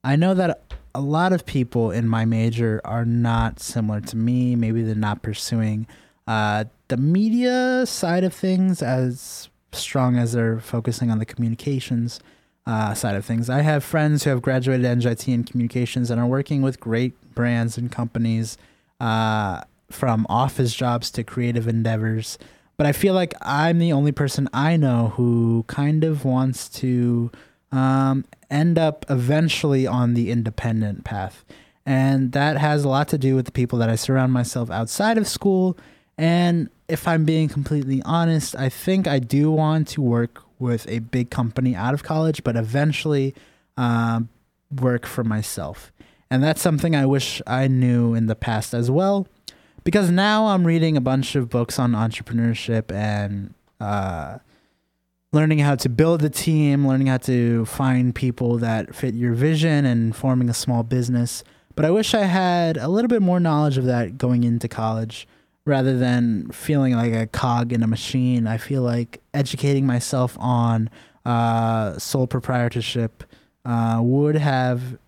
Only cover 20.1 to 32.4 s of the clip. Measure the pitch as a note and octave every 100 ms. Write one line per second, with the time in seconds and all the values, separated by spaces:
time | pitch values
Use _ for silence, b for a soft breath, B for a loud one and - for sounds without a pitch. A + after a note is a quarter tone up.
20.1 | A2 A2 A2 C3 - B2 - B2 A#2+ -
21.1 | - A2+ - A#2+ A#2 A2+ A2+ A2+ A2+ A2
22.1 | A2 A2 - B B B - D3 C#3 G3
23.1 | F#3 F3 - - C#3+ E3 E3+ E3+ C#3+ D3
24.1 | C#3 C#3 - C#3 B2 D3 E3 C#3 A#2+ A2+
25.1 | - A#2+ A#2 A#2 A#2 A2 - C#3+ D#3 D#3+
26.1 | D3+ C3+ B2+ C3 B2 - - C3 B2 A#2+
27.1 | A#2+ A#2 B B B _ C3 C3 C3+ C3+
28.1 | C3+ - - _ C#3+ E3 E3 D#3+ D3+ -
29.1 | C3+ A#2+ D3+ D#3+ - D3+ C3+ C3 B2 A#2+
30.1 | A#2+ A2 A#2 A2+ - A#2 A2 G#2 G2 -
31.1 | G2+ F#2+ - _ B B B C#3 C3 C3+
32.1 | C3+ C3 C#3